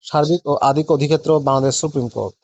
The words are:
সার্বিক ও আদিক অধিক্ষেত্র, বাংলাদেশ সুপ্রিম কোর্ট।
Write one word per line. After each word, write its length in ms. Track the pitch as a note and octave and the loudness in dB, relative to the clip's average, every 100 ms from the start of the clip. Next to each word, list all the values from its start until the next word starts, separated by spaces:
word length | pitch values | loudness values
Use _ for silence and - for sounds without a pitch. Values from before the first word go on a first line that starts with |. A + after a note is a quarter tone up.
সার্বিক 460 | - D3+ D3+ E3+ C#3+ | -2 -2 0 0 -2
ও 100 | C#3+ | 0
আদিক 300 | C3+ C#3 D3+ | 2 0 2
অধিক্ষেত্র, 480 | D#3 C#3+ D#3 D#3 D#3 | 0 2 0 2 0
বাংলাদেশ 360 | C#3 C3+ C3+ - | 2 0 0 0
সুপ্রিম 320 | D#3 C#3+ A#2+ | -4 -4 -4
কোর্ট। 260 | A2 G2+ - | -6 -8 -10